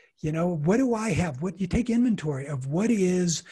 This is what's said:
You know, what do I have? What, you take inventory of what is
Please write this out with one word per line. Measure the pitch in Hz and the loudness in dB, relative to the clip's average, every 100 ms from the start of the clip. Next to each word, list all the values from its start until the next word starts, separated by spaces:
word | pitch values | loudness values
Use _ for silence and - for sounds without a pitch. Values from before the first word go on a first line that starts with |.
| _ _ | _ _
You | 156 | -4
know, | 160 175 | 0 0
what | 170 147 226 | 0 2 2
do | 262 | 2
I | 226 220 | 0 0
have? | 147 175 131 | 0 -2 -2
What, | 175 185 | -6 -4
you | 185 | -2
take | - 240 | 0 0
inventory | 233 247 202 156 135 139 | 2 2 2 -2 -4 -6
of | 143 135 | -6 -4
what | 160 226 | 0 2
is | 220 180 180 175 156 - | 2 2 2 0 -2 -6